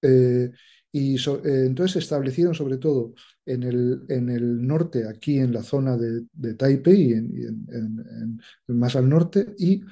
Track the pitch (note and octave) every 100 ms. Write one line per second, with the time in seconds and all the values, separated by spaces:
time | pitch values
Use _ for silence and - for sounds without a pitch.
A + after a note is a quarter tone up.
0 | C#3 C3 B2+ B2 B2 - _ _ _ D3
1 | C3+ C3+ C#3 C#3 D3+ C3+ C3 C3 F#3 F#3
2 | - D3 C3+ C3 F3 D#3+ C#3+ C3 D#3 C#3
3 | A2+ - _ _ - B2+ B2 B2 B2 B2+
4 | - C3 B2 A#2+ A#2+ A#2+ B2+ D#3 E3 C3
5 | G#2+ G#2+ - C#3+ B2+ A2+ - C#3 C3+ A#2+
6 | A#2 A#2 A#2 - B2 A2 C3+ C#3 C#3 G3
7 | C#3+ A2 A2+ A#2+ A#2 A2 G#2+ A#2+ A2 A2
8 | - A2+ A2+ A2+ - _ - A#2+ B2 C3
9 | C3 D#3 E3 G3 - - F3+ F#3+ -